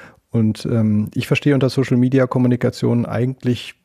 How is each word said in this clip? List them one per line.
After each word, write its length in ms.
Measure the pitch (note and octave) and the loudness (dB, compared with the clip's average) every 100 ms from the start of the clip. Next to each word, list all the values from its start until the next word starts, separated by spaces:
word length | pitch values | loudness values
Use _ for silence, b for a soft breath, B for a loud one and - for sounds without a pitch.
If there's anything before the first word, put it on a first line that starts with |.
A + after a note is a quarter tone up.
| B B _ | B B _
Und, 320 | A#2 A2 G#2+ - | 0 0 0 -2
ähm, 440 | A#2 G#2+ G#2 G#2+ | 0 2 0 -2
ich 120 | - - | -4 -2
verstehe 280 | C#3 D3 | 0 2
unter 140 | C#3 C3 | 2 2
Social 300 | B2+ B2 B2 | 0 0 2
Media 280 | B2+ C3 B2+ | 2 2 0
Kommunikation 800 | C3 B2 B2 A#2+ - A#2+ A#2+ A2+ | 2 0 2 -2 -2 -2 0 -2
eigentlich 680 | G#2+ B2+ C3 A#2+ A#2+ - - | -2 -4 -4 -4 -4 -6 -20